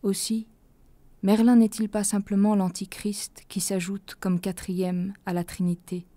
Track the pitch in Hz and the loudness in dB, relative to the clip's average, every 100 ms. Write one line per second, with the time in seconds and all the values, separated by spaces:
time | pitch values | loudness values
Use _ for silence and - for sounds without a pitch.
0 | 208 196 - 220 220 _ _ _ _ _ | -2 -2 -2 -4 -6 _ _ _ _ _
1 | - _ 190 214 233 240 226 - 220 214 | -20 _ 2 6 8 8 6 2 -2 -2
2 | 202 208 202 202 202 208 185 180 196 - | 0 -2 0 2 4 4 0 -4 -10 -6
3 | 208 202 - - - - 170 196 175 196 | -6 -6 -10 -14 -10 -6 -4 -4 -4 -8
4 | - - 190 180 190 180 - 180 185 180 | -10 -8 -2 -2 -2 -8 -6 -4 -2 -2
5 | 185 202 - 175 175 - 180 170 - 180 | -4 -8 -6 -4 -4 -2 -2 -2 -6 -10
6 | 175 | -10